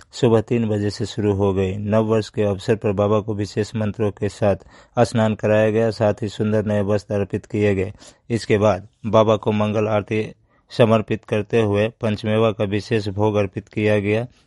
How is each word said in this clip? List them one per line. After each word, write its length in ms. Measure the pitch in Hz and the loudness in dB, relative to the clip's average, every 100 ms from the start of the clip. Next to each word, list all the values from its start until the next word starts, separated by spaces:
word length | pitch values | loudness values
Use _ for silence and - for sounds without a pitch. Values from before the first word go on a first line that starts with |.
| - | -16
सुबह 300 | - 123 110 | 0 4 4
तीन 280 | 107 120 110 | 2 -2 0
बजे 200 | 104 104 | -2 -2
से 160 | - 104 | -4 -8
शुरू 280 | - 104 | -2 0
हो 200 | 98 101 | 2 0
गई। 240 | 95 95 101 | 0 -2 -4
नव 260 | 104 107 | 0 0
वर्ष 260 | 110 110 104 | 2 0 -2
के 140 | - | -2
अवसर 320 | 101 95 - 107 | -2 -2 -2 -2
पर 160 | 107 | 0
बाबा 280 | 98 101 107 | 0 2 0
को 160 | 107 101 | -2 -6
विशेष 400 | 104 - 104 110 | -4 -4 -4 -4
मंत्रों 360 | 107 98 104 | -4 -2 -4
के 180 | - 101 | -2 -6
साथ 260 | - 104 92 - - _ - | 0 0 0 -6 -20 _ 0
स्नान 360 | 117 117 110 101 | 0 2 0 0
कराया 340 | 107 107 110 | 2 2 2
गया, 200 | 107 113 | 2 0
साथ 240 | 104 107 | 2 0
ही 140 | 101 104 | 0 -6
सुंदर 380 | - 107 107 104 | -4 -2 0 0
नए 160 | 104 | -2
वस्त्र 340 | 98 104 - 101 | 0 -2 -2 -4
अर्पित 300 | 98 107 - | -4 -6 -4
किए 300 | 107 104 95 | 0 2 0
गए। 180 | 98 - - _ - | -4 -10 -20 _ -6
इसके 280 | 117 - 107 | -6 0 2
बाद 300 | 107 98 101 _ 110 | 2 0 -6 _ 0
बाबा 300 | 110 107 107 | 4 4 2
को 160 | 113 | 0
मंगल 360 | 107 107 107 107 | 0 0 -2 0
आरती 440 | 107 95 110 107 - _ _ _ | -2 -2 -4 -4 -10 _ _ _
समर्पित 540 | - 110 110 - 110 - | 2 4 4 0 -6 -4
करते 360 | 107 101 117 | -4 -2 0
हुए 260 | 107 101 110 | 2 0 -2
पंचमेवा 640 | - 113 104 107 110 113 | -2 -6 -4 -2 2 2
का 120 | 101 | 0
विशेष 440 | 101 104 - 113 101 | -2 -4 -2 -4 -2
भोग 280 | 98 107 104 | 0 0 2
अर्पित 320 | 98 107 - | -2 -6 -8
किया 320 | 113 107 107 | -2 0 2
गया। 280 | 101 107 123 _ | 0 -2 -4 _